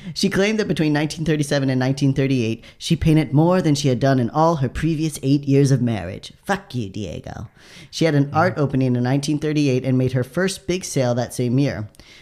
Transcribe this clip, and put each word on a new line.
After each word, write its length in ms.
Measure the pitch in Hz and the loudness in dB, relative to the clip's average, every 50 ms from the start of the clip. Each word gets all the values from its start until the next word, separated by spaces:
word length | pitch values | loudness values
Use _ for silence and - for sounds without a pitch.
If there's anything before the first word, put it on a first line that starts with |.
| - 190 147 | -14 -12 -6
She 160 | - - 190 | -4 -2 -2
claimed 300 | - 180 196 208 220 214 | 0 0 0 0 0 -2
that 80 | 202 | -2
between 240 | - 160 139 160 151 | -2 -2 0 0 0
nineteen 320 | 147 147 156 147 - - 156 | 0 0 0 -2 -4 -4 -2
thirty-seven 460 | 165 151 151 147 - - 143 135 135 | 0 0 0 0 0 -2 0 0 0
and 100 | 131 127 | 0 0
nineteen 340 | 127 131 135 - 143 135 135 | 0 0 0 0 0 0 2
thirty-eight, 520 | 147 135 131 135 127 113 110 113 - - - - | 2 0 0 0 0 0 -2 -4 -6 -10 -16 -18
she 180 | - - - 165 | -8 -4 -2 -2
painted 340 | - - 156 156 156 151 - | 0 2 4 4 4 2 2
more 300 | 135 143 160 175 180 185 | 2 4 4 4 4 2
than 140 | 175 165 143 | 2 2 0
she 120 | 143 - | 2 2
had 120 | 139 123 110 | 0 0 2
done 200 | 135 135 135 131 | 2 2 2 2
in 100 | 127 110 | 0 0
all 260 | - 151 160 165 170 | 2 2 2 2 2
her 100 | 147 135 | 0 -2
previous 500 | 120 - - 147 160 165 143 160 156 147 - - | -4 -4 -2 -2 -2 -2 -2 -4 -4 -6 -4 0
eight 200 | 135 139 147 143 | 2 2 2 2
years 260 | 135 139 139 143 127 | 2 4 4 6 4
of 100 | 139 120 | 4 2
marriage. 520 | 120 120 117 98 85 90 101 110 - - - _ _ | 2 0 -2 -4 -6 -8 -10 -12 -14 -18 -20 _ _
Fuck 320 | - 202 196 - - - | -4 -4 -4 -6 -8 -8
you, 140 | 123 110 95 | -8 -8 -8
Diego. 580 | 92 107 104 82 82 85 - - - - - - _ _ - - - - - - | -8 -8 -8 -8 -8 -10 -12 -12 -14 -14 -16 -16 _ _ -20 -20 -20 -20 -20 -10
She 120 | - - 160 | -4 0 0
had 80 | 165 151 | 2 4
an 140 | 143 139 143 143 | 2 2 2 2
art 220 | 156 170 185 - | 2 2 2 2
opening 380 | 165 143 135 139 131 131 127 123 | 0 -2 0 0 0 2 2 2
in 80 | 120 123 | 0 0
nineteen 360 | 123 135 143 143 151 151 147 | 0 0 0 0 -2 -2 -2
thirty-eight 460 | 156 151 151 151 147 139 127 127 - | -2 -2 0 0 2 2 0 0 0
and 120 | 131 127 | 0 0
made 140 | 127 127 127 120 | 0 0 0 0
her 100 | 131 120 | -2 -4
first 440 | - - 175 185 185 185 - - | -4 -2 -2 -2 -2 -4 -6 -6
big 160 | - 175 185 185 | -6 -4 -4 -6
sale 320 | - - - 127 123 120 | -4 -2 -2 0 0 0
that 180 | 123 120 - - | -2 -4 -4 -4
same 240 | - 127 120 117 135 | -4 -2 0 2 2
year. 280 | 143 131 90 95 107 - - - - - - - | 2 0 -2 -4 -8 -10 -12 -20 -20 -20 -20 -20